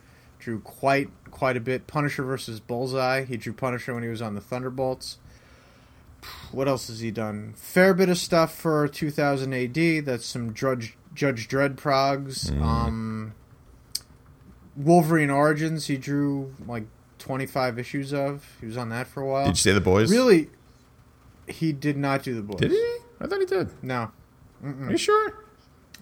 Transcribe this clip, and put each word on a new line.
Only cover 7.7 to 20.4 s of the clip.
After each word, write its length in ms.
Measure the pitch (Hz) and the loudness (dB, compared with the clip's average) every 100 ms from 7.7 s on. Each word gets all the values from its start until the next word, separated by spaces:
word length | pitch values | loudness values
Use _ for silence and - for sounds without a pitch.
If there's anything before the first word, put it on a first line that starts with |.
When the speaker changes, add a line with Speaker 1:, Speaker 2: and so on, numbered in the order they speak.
| 180 190 | 6 6
Speaker 1:
bit 160 | 185 185 | 6 4
of 80 | 175 | 2
stuff 380 | - 170 165 | 2 4 4
for 340 | - 165 151 147 | 0 0 2 2
two 220 | - 156 | 0 -4
thousand 420 | 151 143 139 135 | 0 0 0 -2
A 140 | 131 123 | -2 -2
D. 340 | 151 165 156 | 2 2 2
That's 240 | 143 117 | 0 -4
some 260 | - 127 117 | -4 -6 -6
Drudge, 440 | 110 135 127 110 - - | -2 0 0 -4 -14 -20
Judge 360 | - 143 113 113 | -2 0 0 -2
Dredd 260 | 135 139 | 0 0
progs. 760 | 131 151 135 139 139 139 127 - | 0 0 2 2 0 -4 -6 -2
Speaker 2:
Mm. 120 | 71 | 0
Speaker 1:
Um, 720 | 78 117 117 113 110 110 110 - - - - - - - - - - - - - - | 2 2 0 -2 -4 -6 -8 -12 -20 -20 -20 -20 -12 -12 -12 -20 -20 -20 -20 -20 -16
Wolverine 540 | 143 143 175 156 165 143 | -2 6 6 6 4 4
Origins, 600 | 139 151 151 160 160 147 | 4 4 2 -2 -4 -4
he 100 | 135 | -4
drew, 560 | 139 143 143 139 135 135 95 | -2 0 0 -2 -6 -12 -10
like, 180 | 117 110 - _ - | -10 -10 -16 _ -16
twenty-five 600 | - 135 131 139 127 117 | -6 -6 -4 -2 -2 -2
issues 360 | 120 143 135 | -6 -8 -4
of. 420 | 143 139 143 - - | -4 -4 -6 -14 -14
He 60 | 113 | -10
was 120 | 120 | -8
on 100 | 113 | -6
that 180 | 117 127 | -6 -8
for 160 | 139 | -6
a 40 | 135 | -2
while. 180 | 135 | 0
Speaker 2:
Did 60 | 139 | 2
you 60 | 85 | 4
say 160 | - | 4
The 80 | 98 | 6
Boys? 280 | 95 98 120 | 6 6 6
Speaker 1:
Really, 380 | 233 254 175 | 6 8 6